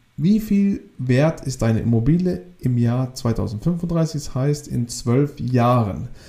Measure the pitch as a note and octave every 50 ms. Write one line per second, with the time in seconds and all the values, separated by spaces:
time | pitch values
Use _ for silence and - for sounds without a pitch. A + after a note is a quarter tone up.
0 | _ _ _ - D3 F#3 G#3+ G#3+ G#3+ - G3+ G3+ G3+ G3 G3 - - - _ -
1 | B2+ B2 B2 B2+ D3 D#3+ D#3+ - - C#3 B2+ - A2+ A#2 A2+ G#2+ - A2+ A#2 A2+
2 | A#2 C#3 D#3+ F3 F3+ F3+ F3+ F3 - - - - - B2+ B2 A#2+ A#2+ A#2 A#2+ B2+
3 | C3 B2 - - - A2+ A2+ - G2 G2+ A2+ G#2 - E3 F3 E3+ F3 E3+ E3+ E3
4 | D#3+ D#3 - C#3+ - - - B2+ C3+ D3 D3 C#3+ - - C3 B2 A#2+ A#2 - -
5 | - A#2+ A#2 C3+ D3 C#3+ - - - B2 B2+ A#2+ A#2 A#2+ B2+ B2 A2+ G2+ - D2
6 | A#2 B2 - - -